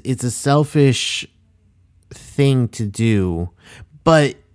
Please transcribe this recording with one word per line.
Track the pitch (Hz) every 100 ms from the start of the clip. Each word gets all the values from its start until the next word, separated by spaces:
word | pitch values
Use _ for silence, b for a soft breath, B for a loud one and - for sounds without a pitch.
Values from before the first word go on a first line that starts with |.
it's | - 127
a | 123
selfish | - 139 143 147 151 139 120 - - - _ _ _ _ _ _ _ -
thing | - - - 139 131 117
to | - 107
do, | 98 113 107 92 85 87 _ B B B -
but | 165 160 143 - _